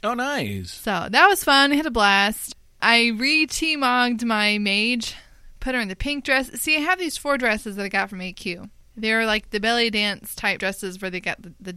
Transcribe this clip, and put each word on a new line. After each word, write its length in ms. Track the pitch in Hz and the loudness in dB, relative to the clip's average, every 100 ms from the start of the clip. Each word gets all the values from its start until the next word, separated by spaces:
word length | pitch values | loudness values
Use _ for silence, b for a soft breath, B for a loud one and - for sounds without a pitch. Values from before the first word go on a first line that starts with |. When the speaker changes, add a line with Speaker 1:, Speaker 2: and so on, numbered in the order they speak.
Speaker 1:
Oh, 100 | 208 | -4
nice. 580 | 240 269 285 226 202 87 | -2 -2 -2 -4 -6 -8
Speaker 2:
So 360 | - 226 185 180 | -8 -4 -4 0
that 180 | 240 370 | 6 6
was 160 | 392 | 6
fun. 280 | - 277 277 | 4 6 6
I 20 | 285 | 2
had 100 | 311 | 0
a 40 | |
blast. 640 | 233 202 196 202 214 - - - _ | 2 4 4 2 -2 -10 -16 -20 _
I 260 | 226 233 233 | 4 4 4
re-T-mogged 1160 | 214 262 311 311 - 320 302 254 247 247 226 | 0 0 2 0 -2 -2 0 2 2 2 0
my 340 | 233 214 208 208 | 0 2 2 2
mage, 560 | 202 202 220 247 - - B B B - | 2 2 2 0 -4 -10 B B B -8
put 140 | 262 254 | -4 -2
her 60 | |
in 60 | 202 | -4
the 80 | 190 | -4
pink 280 | 285 285 | -4 -4
dress. 280 | 269 269 262 - | 0 0 0 -6
See, 160 | 311 311 | 0 0
I 40 | |
have 180 | 302 370 | 2 0
these 180 | 339 - | -2 -4
four 200 | 285 277 | -2 0
dresses 380 | 247 214 220 202 | 2 0 -4 -8
that 80 | |
I 60 | 196 | -4
got 200 | 196 196 | -2 -2
from 120 | 190 | -6
A 100 | 185 | -10
Q. 380 | - 190 175 208 - - - | -8 -8 -8 -12 -20 -20 -6
They're, 300 | 220 220 220 | 0 0 2
like, 240 | 214 - | 0 -2
the 100 | 214 | -2
belly 300 | 220 233 233 | 0 2 2
dance 460 | 214 208 196 - - | 2 0 -4 -10 -4
type 240 | 214 190 | -2 0
dresses 420 | 190 190 190 185 | -4 -4 -8 -8
where 80 | 190 | -8
they 80 | 180 | -6
got 220 | 170 - | -6 -8
the, 120 | 175 - | -12 -16
the, 140 | 185 | -14